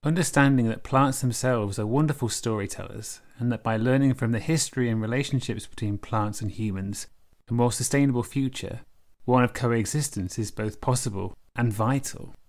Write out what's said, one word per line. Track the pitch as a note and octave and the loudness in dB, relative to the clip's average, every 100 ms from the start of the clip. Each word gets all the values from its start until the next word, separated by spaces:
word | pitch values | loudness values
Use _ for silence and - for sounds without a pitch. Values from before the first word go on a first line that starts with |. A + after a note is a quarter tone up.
understanding | - E3 E3 - C#3 C3+ A2+ | 0 0 2 4 6 6 2
that | A2+ | 0
plants | - C3+ C#3 C3 | 0 4 4 2
themselves | B2+ A#2 C3 A#2+ G#2 F#2+ | -2 0 0 0 0 -2
are | G#2+ | 0
wonderful | B2+ D3+ - A#2 | 2 2 2 -2
storytellers, | - - A2 G2 - F#2+ - A2+ - - - | -2 -2 -2 -4 -8 -10 -10 -12 -14 -18 -4
and | A#2+ | -2
that | A#2 | 0
by | - A2+ | 0 0
learning | A#2 C3 C3+ | 4 4 4
from | B2+ A#2+ | 2 0
the | A#2 | -2
history | G2+ D#3+ - - A#2+ | 0 0 0 0 0
and | A2+ | 0
relationships | A2 B2 C#3 C3+ - A2 - | 0 -2 0 -2 -2 -6 -6
between | - G#2+ G2+ | -6 -4 -4
plants | - A2+ G#2 G2+ | -2 -2 -2 -4
and | G#2+ | -8
humans, | G2 A2 F#2+ G2 G2+ - - - _ _ | -4 -4 -4 -6 -8 -10 -16 -20 _ _
a | |
more | A#2 A#2+ | 2 2
sustainable | - A#2+ C#3 C#3+ B2 | 2 0 4 4 2
future, | A#2+ C#3+ C3+ - - A#2+ - - _ - | -2 -2 -2 -4 -10 -10 -14 -20 _ -14
one | - B2 | 2 4
of | B2 | 4
coexistence, | - B2 A#2 G#2+ D3+ C#3+ - F2+ - | 2 0 2 0 -2 -2 -4 -6 -4
is | G#2+ | -6
both | - G#2+ - | -4 -6 -4
possible | - B2+ - G2+ F#2+ - - - | 0 0 0 -4 -6 -8 -14 -2
and | A#2+ | 0
vital. | G2+ A2 C3+ - - - - | 2 0 0 -2 -10 -14 -16